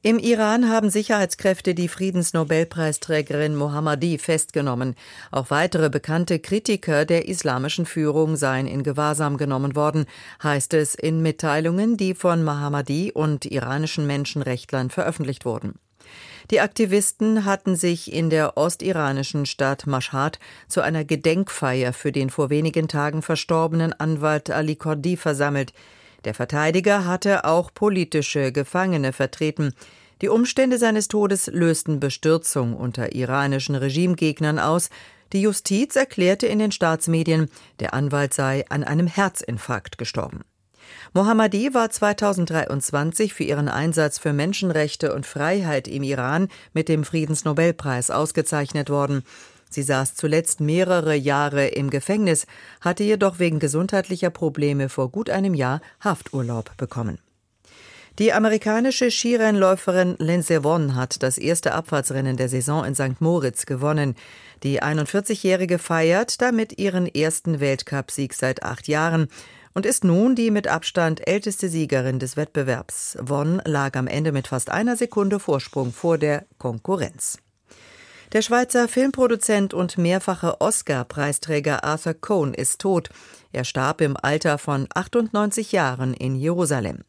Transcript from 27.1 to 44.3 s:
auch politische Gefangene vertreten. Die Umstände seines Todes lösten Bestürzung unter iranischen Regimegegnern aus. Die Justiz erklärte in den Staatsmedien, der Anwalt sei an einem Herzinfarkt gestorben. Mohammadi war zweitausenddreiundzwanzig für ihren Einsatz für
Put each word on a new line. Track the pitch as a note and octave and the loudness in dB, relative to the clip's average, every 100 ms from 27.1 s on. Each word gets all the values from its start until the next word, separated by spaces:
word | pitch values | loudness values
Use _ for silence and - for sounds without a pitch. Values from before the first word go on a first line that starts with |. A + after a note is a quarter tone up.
| F3+ G3+ G3 | 0 2 2
auch | - E3 E3+ | 4 2 0
politische | - G#3 F#3+ E3 D#3 C#3+ D3 C3+ | 0 0 2 0 0 0 0 0
Gefangene | C#3+ C3+ F3+ F#3+ E3 C3+ | -2 -2 0 0 0 0
vertreten. | C3 C3+ - D#3 D3 D3 - - - - _ | -2 -4 -2 -4 0 -4 -4 -18 -20 -20 _
Die | G3 | 0
Umstände | A3 B3 - C4 B3 | 2 2 2 2 4
seines | A#3 G#3+ G#3 | 4 2 0
Todes | G#3+ G3+ F#3+ - | 0 2 0 0
lösten | F3+ E3 D#3+ - D3 | 2 2 2 0 -2
Bestürzung | C#3 - D#3 E3 - D3 A#2+ A#2 | -2 0 2 2 2 0 -2 -2
unter | B2 A#2 A#2+ | -6 -4 -6
iranischen | - B2 C3+ C#3 C3+ C3 | -4 -2 0 0 -2 -2
Regimegegnern | C#3 C3+ C#3 F3+ F3 D#3+ D3 D3+ D#3 | -2 0 0 0 2 0 0 -2 0
aus. | C3+ E3+ - - - - _ | 2 0 0 -6 -20 -20 _
Die | G3 | 0
Justiz | G#3 F#3+ - G3 C#4+ C4+ | 2 0 0 0 2 0
erklärte | C4 - F3+ F#3+ A#3 | 0 2 2 2 2
in | G#3 | 2
den | G#3+ | 0
Staatsmedien, | - E3+ D#3+ - E3 E3 D#3+ D#3 - - - | 0 0 0 0 0 2 2 0 -4 -20 -8
der | - | -4
Anwalt | B2+ C#3+ C#3+ C#3 | -2 0 0 0
sei | - C3+ C#3 - | 0 0 0 -2
an | C#3+ | -4
einem | - D3+ F3 | 0 0 0
Herzinfarkt | F3+ G3 - - A2+ - A2+ - - | 2 0 0 -6 -8 -4 -6 -6 -10
gestorben. | A#2 - D#2 - - _ _ _ - - - | -6 -6 -6 -10 -16 _ _ _ -20 -20 -2
Mohammadi | F3+ G3+ A3+ G#3+ G3+ C4 | 2 4 4 4 2 0
war | C4 A3+ | 2 0
zweitausenddreiundzwanzig | - G#3 G3+ G#3 F#3+ E3+ D#3+ - C#3 - D3 D#3 - G#3+ | 2 0 2 0 2 0 0 -2 -2 -2 0 -2 0 -2
für | - | -2
ihren | - D3 C#3+ | -2 0 0
Einsatz | - D#3+ D#3+ D3+ - | 0 0 2 0 0
für | D#3 | -2